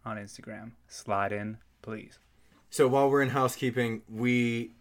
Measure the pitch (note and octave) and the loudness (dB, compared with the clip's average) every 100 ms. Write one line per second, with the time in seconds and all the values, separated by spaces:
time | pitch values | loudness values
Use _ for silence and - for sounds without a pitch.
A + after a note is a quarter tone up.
0 | - G#2+ G2+ - - G#2+ A2+ - _ - | -12 -10 -12 -16 -16 -14 -16 -18 _ -16
1 | - G2 G2+ G#2 G#2 A2 - _ - A2 | -4 0 2 0 -4 -8 -16 _ -12 -12
2 | - - _ _ - _ _ - C3+ C3+ | -14 -20 _ _ -20 _ _ 2 4 6
3 | C#3 C#3 C3+ C3 B2+ - C3 B2 A#2+ A2+ | 4 4 2 2 0 0 -2 0 -2 -4
4 | - A2 B2 B2 A#2+ A#2 A#2 - | -10 -4 0 2 2 0 -6 -12